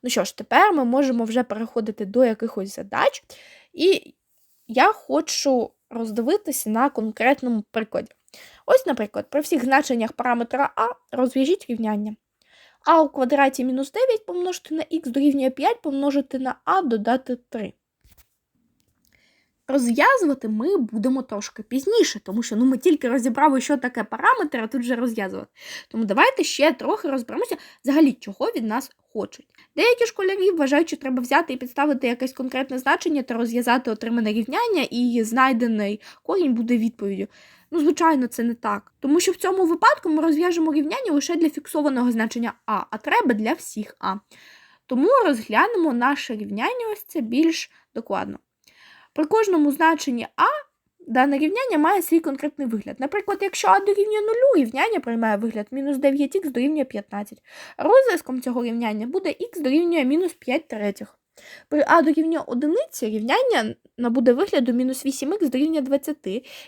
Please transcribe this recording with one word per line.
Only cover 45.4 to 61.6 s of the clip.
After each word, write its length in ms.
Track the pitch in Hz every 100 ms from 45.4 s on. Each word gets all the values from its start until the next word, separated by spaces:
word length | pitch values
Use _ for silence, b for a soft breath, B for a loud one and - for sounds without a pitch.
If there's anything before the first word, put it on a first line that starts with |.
| 226 214 392 453 320
наше 420 | 240 254 285 - 220
рівняння 520 | 208 202 262 494 453
ось 100 | 427
це 180 | - 339
більш 500 | 220 240 330 330 - b b 220
докладно. 440 | - 190 196 - _ _ b b b b b
При 120 | - 302
кожному 460 | 440 415 349 294
значенні 560 | 285 330 320 - 240 - -
а 100 | 381 605 571 _ _ _ 359
дане 300 | 240 285 277
рівняння 400 | 311 427 523 320
має 240 | 311 392
свій 180 | 330 330
конкретний 480 | 330 269 294 - 262
вигляд. 280 | 220 202 -
Наприклад, 380 | 269 415 392 392
якщо 260 | 392 - 392
а 120 | 392
дорівнює 420 | 392 403 415 427
нулю, 340 | 415 453 539 403
рівняння 440 | 233 262 415 440
приймає 380 | 240 233 226 208
вигляд 300 | 226 220 208
мінус 260 | 262 277 269
дев'ять 380 | 285 277 277 392
ікс 140 | 330
дорівнює 340 | 247 269 302
п'ятнадцять. 600 | 262 208 - 202 208 - B B B -
Розв'язком 640 | 294 508 523 349 - 254
цього 220 | 254 240
рівняння 440 | 240 233 233 214 240
буде 220 | 359 381 -
ікс 200 | 480 370
дорівнює 460 | 285 294 349 339 254
мінус 280 | 302 359
п'ять 340 | - - 277 -
третіх. 500 | 214 208 196 208 _ _ B B B